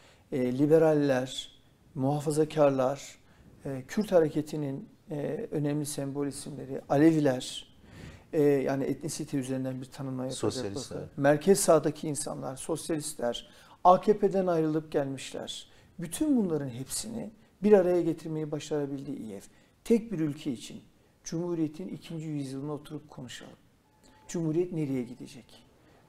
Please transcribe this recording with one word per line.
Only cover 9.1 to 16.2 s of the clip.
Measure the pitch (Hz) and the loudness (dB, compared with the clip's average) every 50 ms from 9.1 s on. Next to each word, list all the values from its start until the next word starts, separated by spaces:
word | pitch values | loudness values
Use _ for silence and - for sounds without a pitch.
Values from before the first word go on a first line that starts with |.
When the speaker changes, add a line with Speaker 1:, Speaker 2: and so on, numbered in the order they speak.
| - - 156 - 147 | -6 -8 -6 -4 -4
Speaker 1:
üzerinden | 139 127 131 131 131 131 131 131 127 | -4 -2 -2 -4 -4 -4 -4 -6 -8
bir | 131 | -10
tanımlama | - - - 139 131 131 127 | -12 -10 -10 -8 -6 -6 -6
yapacak | 127 131 131 - | -6 -6 -4 -2
Speaker 2:
Sosyalistler. | 120 107 117 131 117 98 98 135 - - - | -2 -2 -2 -2 -6 -6 -6 -8 -10 -10 -10
Speaker 1:
olursak, | 143 151 - - - | -10 -12 -10 -4 2
merkez | 139 143 151 147 - 190 196 190 | 4 4 4 6 6 4 4 6
sağdaki | - - 160 151 143 156 147 - - 156 | 6 6 6 6 4 2 -2 -4 -6 -6
insanlar, | 143 - - 170 160 143 139 139 131 | -4 -6 -6 -8 -8 -8 -8 -10 -10
sosyalistler, | 131 - - 165 - - - 165 147 147 - - - 120 120 117 - - - - - - - - - - | -8 -6 -6 -6 -4 -4 -4 -4 -4 -4 -6 -6 -4 -4 -4 -4 -4 -8 -16 -20 -20 -20 -20 -4 4 6
A | 180 185 190 | 6 6 8
K | - 214 208 214 | 6 2 2 4
P'den | 208 190 175 196 185 | 2 2 2 2 2
ayrılıp | 180 170 160 160 156 151 160 156 156 | 2 2 2 2 2 0 -2 -2 -2
gelmişler. | 165 151 139 135 135 131 - - - - - - - - - - - - - - _ - | -2 -2 -2 -2 -6 -8 -10 -10 -10 -10 -10 -12 -12 -14 -16 -18 -20 -20 -20 -18 _ -12
Bütün | 170 160 - - | -10 -6 -4 -2